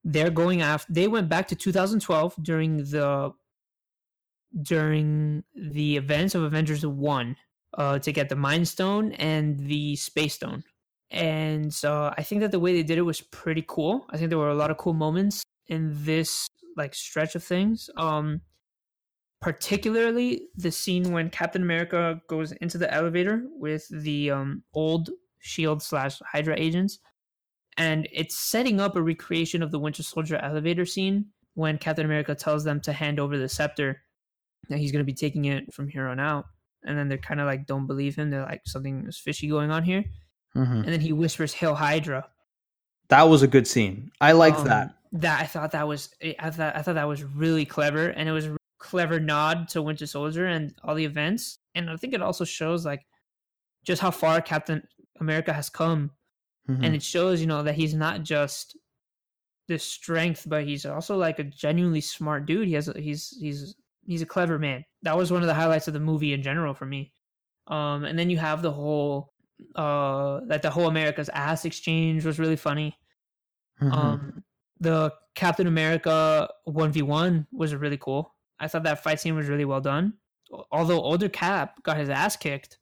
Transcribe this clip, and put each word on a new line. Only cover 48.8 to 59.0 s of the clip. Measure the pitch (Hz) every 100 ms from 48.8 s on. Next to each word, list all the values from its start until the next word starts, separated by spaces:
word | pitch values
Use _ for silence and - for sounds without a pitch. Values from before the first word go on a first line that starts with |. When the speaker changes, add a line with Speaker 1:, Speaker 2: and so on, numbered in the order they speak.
| - 180 165 165
Speaker 1:
nod | 156 147 151 170 165
to | 165
Winter | 151 151 147
Soldier | 147 147 165 185
and | 165 147 -
all | 175 156
the | 156
events. | 151 151 233 - - _ 175
And | 170
I | 160
think | 254
it | 233
also | 185 175 170
shows, | - 160 170 165
like, | 143 _ _ _ _ _ _ _ _
just | - 180
how | 190
far | - 160 165
Captain | 160 156 - 156 - _ _ -
America | 156 156 160
has | 147 143
come. | - 165 160 143 _ _ _ _ _ -
Speaker 2:
Mm-hmm. | 131
Speaker 1:
And | 131 156
it |
shows, | - 175 185 175
you | 160
know, | 151
that | 151 147
he's | 156
not | 156 156 170
just | 151 147 - - - - _ _